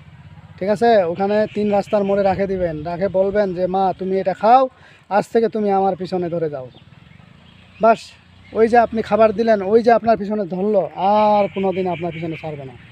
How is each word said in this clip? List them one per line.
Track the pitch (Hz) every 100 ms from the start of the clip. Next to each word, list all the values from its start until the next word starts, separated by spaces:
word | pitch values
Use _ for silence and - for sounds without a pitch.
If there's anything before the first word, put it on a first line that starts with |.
| - - - - - -
ঠিক | 190
আছে? | 214 233 220
ওখানে | 170 175 196 208 214
তিন | 208 208
রাস্তার | 202 - 214
মোড়ে | 196 202
রাখে | 190 180 196
দিবেন, | 190 175 151
রাখে | 156 170 196
বলবেন | 185 196 202 196
যে, | 175 180
"মা, | 190 190 170
তুমি | 185 190
এটা | 185
খাও, | 180 208 254 262 _ - - -
আজ | 196 -
থেকে | 233 226
তুমি | 220 208
আমার | 190 196 170
পিছনে | 180 185 175
ধরে | 170 160
যাও।" | 143 127 - - - - - - _ - - - -
বাস, | 214 220 - - _ - -
ওই | 208 226
যে | 233
আপনি | 220 226
খাবার | - 208 220
দিলেন, | 202 226 208
ওই | 190 226
যে | 226
আপনার | 226 220 208
পিছনে | 196 214
ধরলো, | 180 180 208 202 160 -
আর | 190 214 214 208 202
কোনো | 196 190
দিন | 180 185
আপনার | 160 170
পিছনে | 160 165 156
ছাড়বে | 160 147
না, | 135 120 -